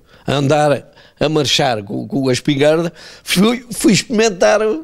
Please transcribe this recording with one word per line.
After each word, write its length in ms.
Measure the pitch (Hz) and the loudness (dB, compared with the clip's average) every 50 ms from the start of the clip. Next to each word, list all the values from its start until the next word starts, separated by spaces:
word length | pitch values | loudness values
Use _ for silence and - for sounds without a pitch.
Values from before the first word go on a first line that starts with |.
| _ _ - - - | _ _ -20 -10 -6
a 100 | 127 131 | -4 -2
andar 560 | 143 143 135 156 147 151 147 135 - - - _ - - _ _ - | 0 0 2 2 2 2 2 0 -2 -4 -10 _ -20 -20 _ _ -4
a 100 | 139 147 | -2 0
marchar 540 | 156 151 139 117 - - 147 131 117 107 101 | 0 0 0 0 0 0 0 -2 -2 -4 -6
com, 240 | 101 127 127 120 | -8 -8 -10 -8
com 220 | 110 - 139 135 131 | -6 -4 -2 0 0
a 40 | 127 | -2
espingarda, 580 | - - 156 147 135 143 151 156 165 170 170 - - - - - - - | 0 0 -2 0 2 2 2 2 2 0 -4 -8 -12 -18 -20 -20 -16 -10
fui, 420 | - - 175 202 226 247 247 - - | -4 0 2 2 2 0 -2 -6 -10
fui 220 | 202 - - 311 196 | -6 0 2 2 2
experimentar 680 | 147 - - 247 208 226 226 185 175 214 208 214 208 220 214 214 320 | 2 0 -2 0 0 0 0 0 0 2 2 2 2 0 -2 -4 -6